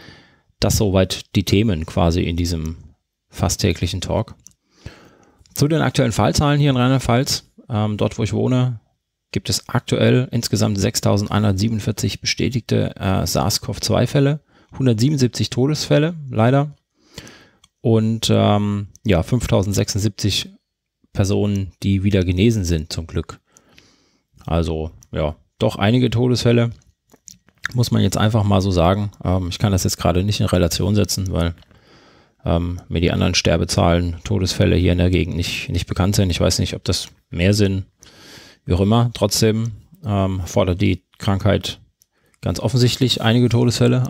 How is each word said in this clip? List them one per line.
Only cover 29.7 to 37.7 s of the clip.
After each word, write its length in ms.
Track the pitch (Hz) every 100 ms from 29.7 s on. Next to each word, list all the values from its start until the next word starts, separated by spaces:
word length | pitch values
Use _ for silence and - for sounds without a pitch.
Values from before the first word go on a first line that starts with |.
das 120 | 95
jetzt 140 | 98 -
gerade 260 | 87 87
nicht 160 | 101 101
in 80 | 95
Relation 480 | 90 85 - 90 104
setzen, 360 | 101 - 92
weil, 220 | 85 85 85 _ _ _ - _ _ _ _
ähm, 380 | 85 85 87 90 -
mir 100 | 85
die 120 | 85
anderen 240 | 90 92 90
Sterbezahlen, 840 | 92 85 92 - 87 87 90 85
Todesfälle 520 | - 92 95 - 95 87
hier 180 | 90
in 40 | 87
der 140 | 87
Gegend 240 | 90 82 78
nicht, 340 | 87 - -
nicht 160 | - -
bekannt 300 | - 92 104
sind. 160 | 95
Ich 100 | 80
weiß 160 | 90 -
nicht, 160 | 92
ob 100 | -
das 260 | - - - _ -
mehr 240 | 85 90
sind, 320 | 104 98